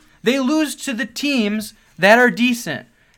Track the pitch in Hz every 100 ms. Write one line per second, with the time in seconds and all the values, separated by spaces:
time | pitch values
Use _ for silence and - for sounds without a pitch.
0 | _ _ 208 269 262 311 294 - 285 233
1 | 269 - 285 269 202 214 208 - _ -
2 | 190 233 247 - 247 233 170 131 - _
3 | _